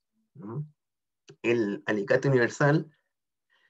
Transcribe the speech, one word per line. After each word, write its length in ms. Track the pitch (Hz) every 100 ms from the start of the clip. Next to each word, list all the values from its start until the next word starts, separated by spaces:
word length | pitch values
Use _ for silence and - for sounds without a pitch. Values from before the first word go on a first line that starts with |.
| _ _ _
¿no? 300 | - 196 151 151 _ _ _ _ _ - -
El 400 | 113 120 101 98 -
alicate 420 | 104 - 131 143
universal 600 | 131 113 - 143 160 - _ _ _ _ _ _ _